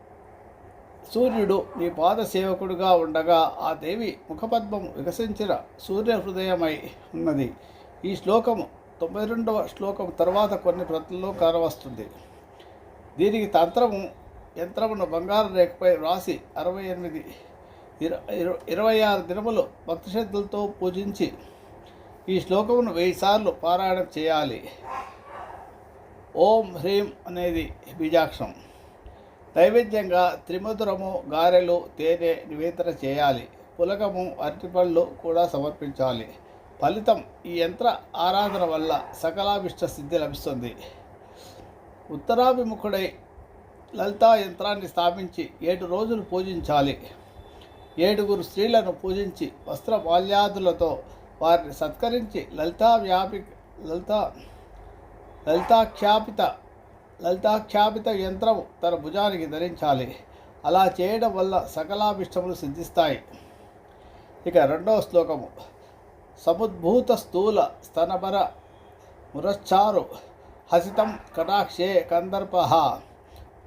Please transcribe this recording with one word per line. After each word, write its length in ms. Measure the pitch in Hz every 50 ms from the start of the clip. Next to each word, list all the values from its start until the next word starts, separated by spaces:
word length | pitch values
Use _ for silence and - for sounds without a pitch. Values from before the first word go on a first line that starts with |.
| - - - - - - - - - - - - - - - - - - - - - - -
సూర్యుడు 520 | 220 247 254 226 226 202 185 196 190 - - - -
నీ 120 | 170 175
పాద 280 | 170 - 160 180 214 220
సేవకుడుగా 760 | 220 - - 185 190 190 185 185 190 190 180 170 185 185 185
ఉండగా, 640 | 170 165 156 156 160 160 165 170 165 160 143 - -
ఆ 140 | 156 156 160
దేవి 440 | 156 151 160 190 226 233 196 - - - -
ముఖపద్మం 640 | 160 151 - 226 233 233 208 202 214 202 185 - - -
వికసించిన 600 | 139 170 175 - 226 214 202 - 214 196 165 - - - - -
సూర్య 360 | - - 190 202 214 233 233
హృదయమై 760 | 202 170 196 185 185 190 190 180 175 165 156 156 143 - - - - - - -
ఉన్నది. 400 | 165 165 160 147 139 131 120 113 - - - - - - - - - -
ఈ 100 | 185 196
శ్లోకము 520 | - - 180 202 233 220 247 226 202 160 - - - - - - -
తొంభై 240 | 170 165 180 208 214
రెండవ 420 | 214 233 226 226 220 214 214 - -
శ్లోకం 460 | - - 190 196 196 - 196 175 165 -
తర్వాత 340 | 165 175 185 202 214 202 202
కొన్ని 320 | 185 - 180 170 180 180
ప్రతుల్లో 480 | 170 160 160 156 - 185 180 185 196 190
కానవస్తుంది. 760 | - 170 165 165 170 165 160 - - - 135 120 110 107 - - - - - - - - - - - - - - - - - - - - - - -
దీనికి 280 | 185 208 202 226 208
తంత్రము, 640 | 202 - 160 170 170 - 240 247 233 202 196 196 - - - - - - - - - - 165
యంత్రమును 480 | 170 180 202 - 226 220 214 202 185
బంగారు 480 | 160 160 170 175 190 202 214 214 196 185
రేఖపై 420 | 185 175 175 - - 190 180 180
వ్రాసి 460 | 160 156 160 180 190 180 - 160 - - - - -
అరవై 280 | 156 175 185 196 196
ఎనిమిది, 400 | 185 185 180 175 170 156 156 - - - - - - - - - - - - - - - -
ఇర-, 300 | 151 170 175 - - -
ఇర-, 280 | 208 - 170 180 180 - - -
ఇరవై 320 | 165 175 185 226 220 220
ఆరు 200 | 214 208 202 196
దినములు 480 | 175 165 180 202 208 233 233 196 - - - - - -
భక్తి 240 | 165 165 - -
శ్రద్ధలతో 640 | 180 220 233 196 196 202 202 202 - 202 208 202 208 -
పూజించి, 520 | 185 185 180 185 196 202 196 - 180 139 - - - - - - - - - - - - - - - - - - - -
ఈ 120 | 190 180
శ్లోకమును 520 | 156 - 180 196 214 214 240 247 240 226 175
వెయ్యి 200 | 165 175 185 175
సార్లు 380 | - 196 196 202 220 214 185
పారాయణం 560 | - - - 165 175 180 190 190 185 185 185 - - 156
చేయాలి. 520 | 156 160 160 151 151 135 113 - - - - - - - - - - - - - - - - - - - - - - - - - - - - - - - - - - - -
ఓం 420 | - 170 202 220 226 220 190 180 165
హ్రీం 360 | 139 185 196 202 208 180 - - - -
అనేది 480 | 180 175 180 180 170 165 156 - - - - - 123 170
బీజాక్షరం. 580 | 160 156 160 165 156 139 - - 123 98 92 - - - - - - - - - - - - - - - - - - - - 147
నైవేద్యంగా 840 | 170 190 214 240 240 208 214 214 190 185 175 180 180 175 156 - -
త్రిమధురము, 800 | - 170 185 202 220 220 202 220 208 185 185 190 190 185 175 - 139
గారెలు, 600 | 151 156 165 180 180 180 180 175 175 175 - - - -
తేనె 580 | 151 160 170 170 170 165 165 - - - 156
నివేదన 380 | 147 160 175 170 - 175 170 165 - -
చేయాలి. 420 | 135 139 147 147 139 131 120 117 - - - - - - -
పులకము, 560 | 170 180 202 196 214 196 185 180 185 180 - -
అరటిపళ్ళు 720 | - 151 - - - 175 175 180 180 180 165 165 170 - - - -
కూడా 240 | 170 165 170 175 170
సమర్పించాలి. 840 | - 180 139 151 147 - 151 139 139 - 131 131 123 117 110 - - - - - - - - - - -
ఫలితం, 420 | - 180 185 220 214 233 220 170 - - - - -
ఈ 160 | 170 170 170
యంత్ర 360 | 165 170 180 - 233 240 196 - - - -
ఆరాధన 480 | - 165 180 190 196 208 208 196 190 180
వల్ల 380 | 165 160 156 156 160 151 139 - - - -
సకలాభిష్ట 680 | - 165 160 196 196 202 202 202 185 180 - - 180
సిద్ధి 320 | 156 - - 143 139 165 165
లభిస్తుంది. 580 | 151 139 143 - - 160 139 120 120 120 110 - - - - - - - - - - - - - - - - - - - - - - - - - - -
ఉత్తరాభిముఖుడై 1040 | 156 139 - - 233 233 247 254 254 247 240 220 220 208 - 208 202 190 190 - - - - - - - - - - - - - - - - - -
లలితా 400 | 226 190 208 202 202 226 226 226
యంత్రాన్ని 520 | 220 202 190 175 - 196 208 208 202 185 170
స్థాపించి 640 | - - 170 175 175 196 190 175 - - 160 - - -
ఏడు 240 | - 165 180 175 190
రోజులు 360 | 170 175 196 220 220 233 220
పూజించాలి. 800 | 185 - 185 185 190 190 185 165 135 - 151 147 139 139 127 - - - - - - - - - - - - - - - - - - - - -
ఏడుగురు 420 | 165 196 214 208 202 202 202 190
స్త్రీలను 500 | 170 - - 190 208 233 233 226 202 185
పూజించి, 600 | 175 - - 185 185 196 202 190 165 - 165 - - - - -
వస్త్ర 340 | 151 135 - - 220 208 -
మాల్యాదులతో 1000 | 165 170 180 190 196 202 202 202 202 185 196 190 180 165 160 170 160 143 110 - - - - - - - -
వారిని 320 | 156 160 170 170 165 147 135
సత్కరించి, 720 | - 156 151 147 - - 233 233 247 226 208 - 185 - - -
లలితా 420 | 151 151 170 170 - 214 226 233
వ్యాపి-, 920 | 226 202 190 185 185 190 185 - 196 190 - - - - - - - - 156
లలితా, 460 | 165 175 180 - 214 214 190 - - - - - - - - - - - - - - - - - - - - - - - - -
లలితాఖ్యాపిత, 1080 | 160 175 185 - 233 226 220 220 - - 202 208 208 220 214 233 214 - 190 151 - - - - - - - - - - - - - - 175
లలితాఖ్యాపిత 840 | 170 185 185 190 214 214 220 214 - - 208 208 220 214 220 220 233
యంత్రము 580 | 220 196 190 190 185 190 220 220 220 190 - - - - -
తన 120 | 170 175
భుజానికి 500 | 160 147 156 160 202 202 208 196 175 160
ధరించాలి. 720 | 151 147 156 170 180 170 - 165 147 139 131 127 117 - - - - - - - - - - -
అలా 260 | 147 170 185 190 185 180 -
చేయడం 340 | 175 190 214 226 233 226 196
వల్ల 240 | 190 185 190 190 180
సకలాభిష్టములు 920 | - - - 156 156 160 202 208 214 208 208 190 185 - - 180 175 185 180
సిద్ధిస్తాయి. 720 | - - 139 143 170 170 - - 175 165 156 135 - - - - - - - - - - - - - - - - - - - - - - - - - - 175
ఇక 100 | 175 170
రెండవ 440 | 151 - - - 175 214 220 208
శ్లోకము. 460 | 196 - - 175 165 165 156 143 117 - - - - - - - - - - - - - - - - - - - -
సముద్భూత 680 | 170 170 175 226 220 185 175 165 170 214 247 247 -
స్థూల 580 | 226 - - - - 175 196 220 214 196 151 - - - -
స్తనభర 640 | - - 160 165 175 185 180 185 190 196 196 - - - - - - - - - - - - - - - - - - -
మురశ్చారు 720 | 143 151 196 202 202 - - 190 190 202 214 202 180 139 - - - - - - - - - - - - - -
హసితం 460 | 175 175 196 196 - 214 220 208 - - - -
కటాక్షే 720 | 165 165 165 196 202 190 - - - 175 190 196 180 165 -
కందర్పః 880 | 170 170 180 190 190 196 196 190 - 180 165 131 151 165 151 131 117 - - - - - - - - - - - - - -